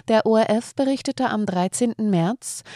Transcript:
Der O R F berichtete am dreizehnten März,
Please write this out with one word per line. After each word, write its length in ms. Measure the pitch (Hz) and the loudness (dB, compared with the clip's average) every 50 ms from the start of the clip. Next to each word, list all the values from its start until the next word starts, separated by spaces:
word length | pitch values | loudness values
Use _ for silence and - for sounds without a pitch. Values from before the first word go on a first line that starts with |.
| - - | -2 2
Der 180 | 226 220 - | 2 2 4
O 100 | 233 220 | 4 4
R 140 | 220 220 - | 4 4 2
F 240 | 214 226 - - - | 0 -2 -2 -4 -4
berichtete 560 | - 277 262 269 254 - - 262 - 262 - | -2 0 0 0 -2 -2 -4 -2 -2 -2 -2
am 160 | - 214 214 | -2 -2 -2
dreizehnten 640 | 190 180 180 180 185 - - 240 240 220 - 220 208 | -2 0 0 -2 -2 0 0 -2 -2 0 -2 0 2
März, 540 | 196 170 165 175 240 - - - - - - - - | 2 2 2 0 -2 -4 -8 -12 -12 -12 -14 -16 -20